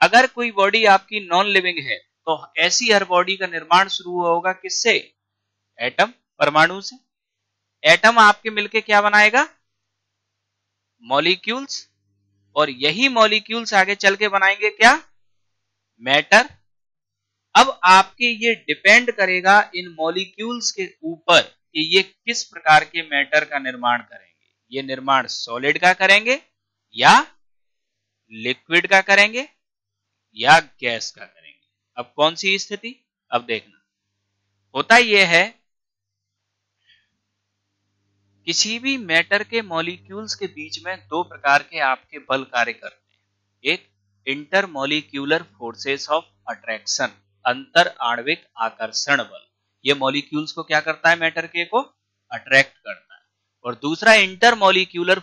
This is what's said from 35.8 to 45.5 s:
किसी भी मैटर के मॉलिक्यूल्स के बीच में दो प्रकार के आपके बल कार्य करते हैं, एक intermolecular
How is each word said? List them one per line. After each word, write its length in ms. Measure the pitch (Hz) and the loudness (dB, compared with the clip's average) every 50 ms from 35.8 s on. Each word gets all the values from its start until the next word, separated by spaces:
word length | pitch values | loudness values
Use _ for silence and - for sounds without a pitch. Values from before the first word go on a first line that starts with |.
| _ _ _ _ _ _ _ _ _ _ _ _ _ _ _ _ _ _ _ _ _ _ _ _ _ _ _ _ _ _ _ _ _ _ _ _ _ _ _ _ _ _ _ _ _ _ _ _ _ _ _ _ - | _ _ _ _ _ _ _ _ _ _ _ _ _ _ _ _ _ _ _ _ _ _ _ _ _ _ _ _ _ _ _ _ _ _ _ _ _ _ _ _ _ _ _ _ _ _ _ _ _ _ _ _ -10
किसी 300 | 160 165 - - 214 269 240 | -6 -4 -4 -4 -4 -6 -8
भी 180 | 254 269 277 254 | -6 -6 -6 -6
मैटर 440 | 208 165 160 220 226 - 202 202 208 | -4 -2 0 0 0 0 -2 -4 -4
के 160 | - 226 226 214 | -4 -6 -6 -6
मॉलिक्यूल्स 720 | 185 165 165 165 170 180 180 _ - 190 208 220 202 - | -6 -6 -6 -6 -6 -10 -14 _ -18 -16 -16 -12 -12 -12
के 120 | - 202 175 | -10 -10 -12
बीच 340 | 160 156 156 156 - 156 165 | -12 -14 -18 -16 -14 -14 -12
में 100 | 180 190 185 | -12 -12 -12
दो 240 | _ - 151 170 175 | _ -8 -6 -6 -6
प्रकार 380 | - 156 135 - 139 143 143 139 | -8 -8 -4 0 2 2 2 0
के 160 | _ 165 160 | _ -6 -4
आपके 380 | 143 131 131 - _ _ 156 143 | -2 -2 -2 -4 _ _ -20 -14
बल 220 | - - 135 135 131 | -8 -6 -6 -6 -6
कार्य 280 | - 127 120 117 117 113 | -4 -4 -4 -2 -4 -6
करते 220 | - 107 92 _ _ _ | -12 -14 -20 _ _ _
हैं, 640 | _ _ _ _ _ _ _ _ _ _ _ 120 143 175 | _ _ _ _ _ _ _ _ _ _ _ -6 -6 -6
एक 160 | 180 _ _ _ _ _ _ _ _ - | -6 _ _ _ _ _ _ _ _ -10
intermolecular 1120 | 135 135 147 147 - 185 196 196 185 151 135 135 139 147 151 143 _ 143 139 139 147 156 165 - _ | -10 -10 -10 -8 -4 -2 -2 -2 -4 -6 -6 -6 -4 -4 -6 -6 _ -12 -10 -4 -4 -4 -4 -4 _